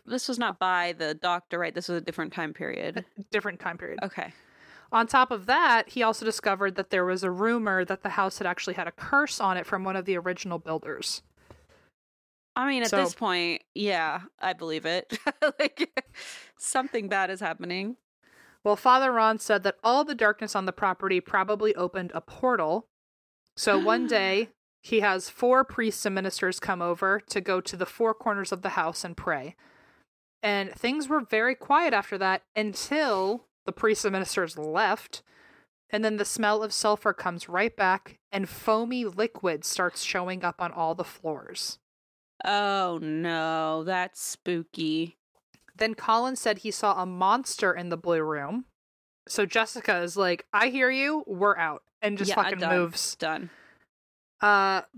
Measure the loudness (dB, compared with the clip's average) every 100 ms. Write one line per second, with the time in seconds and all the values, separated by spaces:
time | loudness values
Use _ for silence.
0 | -6 -6 -4 -2 -2 0 0 2 0 -2
1 | -4 -2 -2 -2 -2 -4 -4 -6 -4 -4
2 | -4 -6 -6 -6 -8 -6 -8 -6 -6 -6
3 | -10 -16 -6 -4 -4 -8 -8 -8 -10 -8
4 | -8 -8 -10 -12 _ _ -20 -20 -2 2
5 | 4 4 4 2 2 4 6 6 4 0
6 | 2 2 -2 -2 0 2 0 -2 0 2
7 | 2 0 -2 0 2 2 2 2 0 -2
8 | -2 0 0 0 -4 -2 -4 -4 -6 -8
9 | 0 2 2 0 0 0 -2 -4 -2 -4
10 | -2 -2 -2 -4 -6 -6 -4 -6 -6 -8
11 | -6 -8 _ _ _ -20 _ _ _ _
12 | _ _ _ _ _ -2 0 0 2 2
13 | 2 0 0 0 0 -4 _ -4 -2 0
14 | 0 -4 -8 -6 -4 -4 -4 -4 -2 -4
15 | -4 -6 -4 0 0 2 -2 -2 -4 -4
16 | -8 -12 -16 -16 -20 -10 -4 -2 0 -2
17 | -2 0 0 -2 -4 -6 -6 -4 -4 -8
18 | _ _ _ _ -20 _ 2 4 6 6
19 | 6 4 4 2 2 2 2 0 2 4
20 | 2 2 2 2 -2 -4 -2 0 0 0
21 | 0 0 0 0 2 2 2 2 -2 -4
22 | -6 -8 -10 -2 0 2 2 -2 -4 _
23 | _ _ _ _ _ -4 2 4 4 2
24 | 4 2 2 0 -2 _ _ _ 0 2
25 | 4 2 -2 0 4 4 4 0 -2 -2
26 | -2 -2 -4 -2 -2 -2 -4 -2 -2 0
27 | 0 0 -2 -6 0 -2 -2 -6 -6 0
28 | 0 0 -2 -2 -4 -4 -4 -2 -2 -2
29 | -10 -8 -4 -4 -4 -16 _ _ _ _
30 | _ _ _ _ -2 -2 -2 -4 -4 -2
31 | 0 -2 0 0 2 -2 2 4 4 0
32 | -2 -2 0 0 _ -4 -4 -4 -4 0
33 | 2 2 0 -2 _ _ -10 0 2 2
34 | 0 -2 -2 -2 -2 -4 -4 0 2 0
35 | -6 -18 _ _ -20 _ _ _ -6 -2
36 | 0 0 -4 0 2 2 0 0 2 2
37 | 2 0 -2 -6 -4 0 0 2 2 2
38 | -2 -20 _ -4 -4 -4 0 2 0 -2
39 | -4 -2 -2 0 -2 -2 -4 -2 -2 -2
40 | -4 -4 -4 -4 -4 -4 -6 -2 -2 -2
41 | -6 -8 -8 -8 -10 -10 -8 -10 _ _
42 | _ _ _ -10 -2 0 0 0 0 -2
43 | -4 -2 -2 -2 0 0 0 -2 -2 -2
44 | -2 -6 -10 -8 -4 -4 -4 -6 -2 -2
45 | -4 -8 _ _ _ _ _ -2 -2 -2
46 | 2 2 2 -2 -2 -2 -2 -2 2 2
47 | 0 2 4 4 0 0 0 0 -2 -4
48 | 0 0 0 -2 -4 -6 -8 _ _ _
49 | _ _ -8 -2 0 2 0 -2 -2 0
50 | 0 0 2 0 0 2 2 2 2 2
51 | 0 -2 -4 0 2 2 0 -4 _ -6
52 | -4 -2 0 2 2 0 0 2 0 -2
53 | -6 -4 -4 -4 -8 -16 -20 _ _ _
54 | _ _ _ 0 4 6 6 2 -2